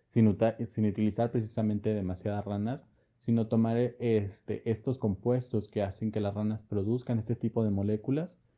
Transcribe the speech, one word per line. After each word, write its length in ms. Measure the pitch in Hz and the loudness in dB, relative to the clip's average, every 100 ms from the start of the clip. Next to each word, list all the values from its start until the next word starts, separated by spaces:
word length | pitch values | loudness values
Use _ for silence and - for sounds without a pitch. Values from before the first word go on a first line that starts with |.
| _ | _
sin 160 | 120 110 | 4 6
uta-, 300 | 92 113 - 117 | 6 2 0 -4
sin 180 | - | 0
utilizar 460 | 107 101 107 101 117 | 0 2 0 0 0
precisamente 640 | 123 107 - 107 104 110 | 0 -2 -2 0 0 0
demasiadas 500 | 107 92 92 107 104 | -2 -2 -4 -4 -4
ranas, 420 | 101 101 107 139 - _ _ _ | -4 -4 -4 -6 -10 _ _ _
sino 280 | - 117 110 | 0 2 4
tomar, 320 | 113 113 117 120 - | 2 4 2 0 0
este, 720 | 123 110 98 - - 104 117 | 2 2 2 -6 -8 -6 -2
estos 280 | 110 - 127 | -2 -2 -2
compuestos 680 | 110 98 123 123 127 110 101 | -2 -2 0 0 0 -4 -2
que 120 | 107 | -2
hacen 320 | 98 - 110 | -2 -2 -4
que 80 | 107 | -2
las 140 | 101 | -2
ranas 300 | 104 107 107 | -2 -2 -4
produzcan 540 | - 104 101 123 123 117 | -4 -2 0 -2 -2 -2
este 160 | 113 | -2
tipo 300 | 117 113 117 | -2 -2 0
de 60 | 107 | 0
moléculas 680 | 98 101 107 - 139 180 - _ | 2 0 -2 -2 -2 -4 -10 _